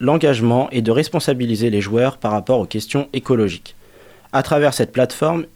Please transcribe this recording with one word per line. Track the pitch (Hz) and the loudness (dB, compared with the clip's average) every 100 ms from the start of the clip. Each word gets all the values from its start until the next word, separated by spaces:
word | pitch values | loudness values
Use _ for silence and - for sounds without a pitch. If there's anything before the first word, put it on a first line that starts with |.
l'engagement | 123 160 151 123 117 120 139 | 0 2 2 2 2 2 0
et | 127 | 0
de | 113 | 0
responsabiliser | 117 156 170 - 127 123 110 117 | 0 0 -2 -2 -2 -2 -2 0
les | 104 | 0
joueurs | 101 113 127 - | -2 0 0 -2
par | 113 | -4
rapport | 104 92 127 | -2 0 0
aux | 92 | 0
questions | 110 - 139 139 | -6 -4 -4 -4
écologiques. | 135 - 123 104 85 - - - - - - - | -6 0 0 0 -2 -12 -20 -20 -20 -20 -20 -4
À | 135 | -2
travers | - 147 147 | 0 2 2
cette | - 117 | 0 -2
plateforme, | - 127 - 151 170 160 | 0 0 0 -2 -2 -6